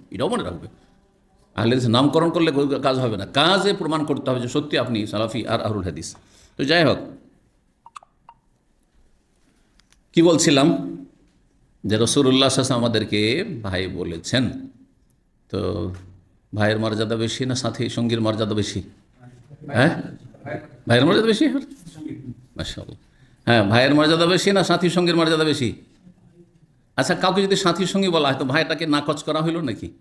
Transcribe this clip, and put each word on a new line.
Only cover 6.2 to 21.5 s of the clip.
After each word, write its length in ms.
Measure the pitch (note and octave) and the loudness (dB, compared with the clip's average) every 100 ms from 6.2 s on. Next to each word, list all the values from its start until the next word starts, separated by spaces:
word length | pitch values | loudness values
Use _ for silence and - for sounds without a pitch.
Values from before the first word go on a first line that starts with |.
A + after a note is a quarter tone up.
| _ _ _ - | _ _ _ -4
তো 80 | |
যাই 200 | C#3 E3+ | 0 4
হোক, 140 | C#3+ F#2 - - _ _ _ _ _ _ - - _ _ - - _ _ _ _ _ _ _ _ _ _ _ _ _ _ _ _ _ | 4 2 -4 -18 _ _ _ _ _ _ -20 -20 _ _ -20 -20 _ _ _ _ _ _ _ _ _ _ _ _ _ _ _ _ _
কি 100 | F3 | 4
বলছিলাম, 440 | E3+ D#3 - C#3 D3 - - - - _ _ _ _ _ _ _ | 6 6 4 4 4 2 -4 -12 -16 _ _ _ _ _ _ _
যে 120 | - G#2+ | -2 0
রাসূলুল্লাহ 520 | A#2 C#3+ C3 C3 C3+ | 2 2 4 4 2
সাল্লাল্লাহু 460 | C3 B2+ B2 A#2 | 2 0 0 0
আলাইহি 220 | G#2+ G#2+ G#2 | -2 0 0
ওয়াসাল্লাম 280 | G#2+ C#3+ | 0 -2
আমাদেরকে 0 | A3 B2+ | -4 -8
ভাই 240 | G#2+ F#2 F#2 | -6 -4 -4
বলেছেন। 640 | E2 F2+ E2+ - A#2+ A#2+ - - - _ _ _ _ _ _ _ | -6 -8 -8 -4 -2 -2 -6 -14 -20 _ _ _ _ _ _ _
তো 420 | F#2+ F#2 F#2+ F#2+ F#2 - - _ _ _ | -6 -4 -6 -8 -10 -18 -20 _ _ _
ভাইয়ের 240 | G#2+ G#2 A2 | -2 -2 0
মর্যাদা 380 | A2 G#2+ A2 A#2 | -2 -2 -4 -2
বেশি 300 | A2+ - B2+ | -4 -4 -6
না 80 | |
সাথী 340 | B2+ A#2 A#2 A#2 | -4 -6 -4 -6
সঙ্গীর 320 | B2+ A#2 A2+ | -2 -2 0
মর্যাদা 340 | A2 G#2+ G#2+ | 0 0 -2
বেশি? 280 | G#2+ G2 G2 F#2 - _ _ - - - - - | -2 -2 -6 -10 -18 _ _ -20 -20 -20 -20 -4
হ্যাঁ, 300 | A2 D3+ - - - - - - - - - - | 2 2 0 -8 -14 -20 -18 -12 -12 -14 -8 2
ভাইয়ের 180 | A#2 D3 | 4 4
মর্যাদা 200 | A3 A3+ | 4 4
বেশি? 220 | G#3+ D4+ | 4 2